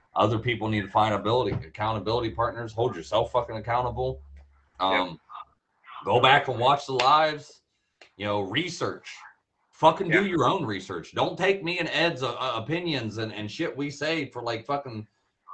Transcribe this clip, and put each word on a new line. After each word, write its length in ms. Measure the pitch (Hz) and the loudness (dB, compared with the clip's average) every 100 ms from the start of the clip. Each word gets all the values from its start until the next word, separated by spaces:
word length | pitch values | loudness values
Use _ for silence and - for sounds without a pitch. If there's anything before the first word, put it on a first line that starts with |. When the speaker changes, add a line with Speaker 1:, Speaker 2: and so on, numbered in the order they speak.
| _ - | _ 2
Speaker 1:
other 220 | 107 110 | 2 2
people 320 | 123 107 110 | -2 -2 0
need 120 | 107 | -2
to 60 | 98 | 0
find 240 | 110 107 101 | 2 2 2
ability, 400 | 101 123 104 - - | 2 2 2 -2 -6
accountability 600 | - 107 110 104 120 113 | -6 -4 -2 -2 -2 -2
partners. 440 | 113 117 117 117 | -2 -2 -4 -8
Hold 220 | 110 120 - | -2 -2 -2
yourself 360 | - 107 117 | -2 0 2
fucking 260 | 123 117 110 | 0 -2 -6
accountable. 640 | 110 120 123 117 131 131 - - - _ _ - | -2 -2 -2 -2 -4 -6 -12 -20 -20 _ _ -2
Um, 280 | 95 92 90 | 2 2 0
Speaker 2:
Yep. 100 | 80 - - - _ _ _ - - | -6 -16 -16 -16 _ _ _ -20 -8
Speaker 1:
go 180 | 95 120 | 2 4
back 280 | 131 143 - | 6 6 4
and 100 | 113 | 2
watch 260 | 127 139 - | 4 2 0
the 80 | |
lives. 680 | 127 127 151 156 147 - - _ _ _ _ - - | 2 6 6 4 -2 -10 -20 _ _ _ _ -20 -8
You 80 | 104 | -2
know, 160 | 104 | -2
research. 640 | 95 123 180 - 110 - - - - _ _ _ _ | -2 -2 -4 -4 -6 -6 -14 -18 -20 _ _ _ _
Fucking 380 | - 214 208 175 | 4 4 6 2
do 140 | 175 | 2
Speaker 2:
Yeah. 60 | 202 | 2
Speaker 1:
your 160 | 170 127 | 2 2
own 180 | 185 120 | 2 -2
research. 480 | 98 95 87 78 90 | -4 -6 -10 -6 -2
Don't 220 | 143 - | -2 2
take 260 | 190 196 | 2 2
me 160 | 165 180 | 0 -4
and 100 | 127 | -2
Ed's, 320 | 139 170 135 | 0 0 0
uh, 100 | 127 117 | -4 -4
uh, 180 | 127 113 | -4 -4
opinions 600 | 101 170 175 135 110 107 | -2 -4 -2 -2 -4 -4
and, 160 | 107 | -6
and 160 | 101 104 | -6 -8
shit 260 | - 165 127 | -4 -6 -4
we 140 | 147 | -6
say 360 | 135 151 165 139 | -4 -4 -2 -4
for, 120 | 123 | -6
like, 240 | 117 113 - | -6 -6 -4
fucking, 420 | 143 131 107 107 _ _ _ - | -6 -6 -10 -12 _ _ _ -16